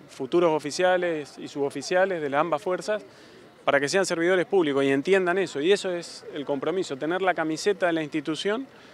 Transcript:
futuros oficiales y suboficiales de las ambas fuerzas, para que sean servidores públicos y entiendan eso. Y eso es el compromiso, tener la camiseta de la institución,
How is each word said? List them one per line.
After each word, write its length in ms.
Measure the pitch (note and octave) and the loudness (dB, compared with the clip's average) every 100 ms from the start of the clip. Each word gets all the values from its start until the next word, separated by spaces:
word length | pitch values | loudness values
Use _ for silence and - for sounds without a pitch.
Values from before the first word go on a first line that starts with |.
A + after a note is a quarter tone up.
| - | -20
futuros 420 | - C3 F3 F3 | -10 0 4 4
oficiales 840 | D#3 D3 D#3 F3+ F#3 F3 D#3 C#3 - | 2 -2 0 2 4 0 -2 -6 -12
y 100 | C#3 | -12
suboficiales 760 | D3 C#3 C#3+ - F3+ G3 F3 | -4 -4 -4 -2 2 2 0
de 80 | C#3+ | 0
las 100 | C#3+ | 0
ambas 220 | E3+ D3+ | 0 -2
fuerzas, 400 | F#3 F3+ G3 G#3+ - - - - - - - | -2 -4 -2 -6 -6 -20 -20 -20 -20 -4 0
para 140 | C#3 | 2
que 80 | C#3 | 2
sean 180 | F#3 F3+ | 0 0
servidores 400 | E3+ E3+ F#3 D#3+ | 0 2 2 2
públicos 360 | G3 D3+ C#3 | 2 2 2
y 80 | C#3 | 2
entiendan 480 | C#3 D#3+ G3 F3+ F#3 | 2 4 2 4 0
eso. 220 | F3 C#3 | -2 -2
Y 100 | E3 | 2
eso 200 | G3 F#3+ | 2 0
es 340 | F3 E3 - - | -6 -8 -16 -12
el 120 | E3+ | -8
compromiso, 520 | C3+ C#3 D3 F#3 F3 C3+ | -4 -2 -2 -2 -4 -4
tener 260 | D3+ F#3 | -2 0
la 120 | F#3 | 0
camiseta 520 | F3 D#3+ D#3 G#3 G3 F3+ | 0 -2 -2 -2 0 0
de 60 | |
la 100 | E3 | 0
institución, 640 | D3 D#3 D3 D3+ G3 A3+ C4+ - - | -2 -4 -4 -4 -2 -4 -6 -16 -20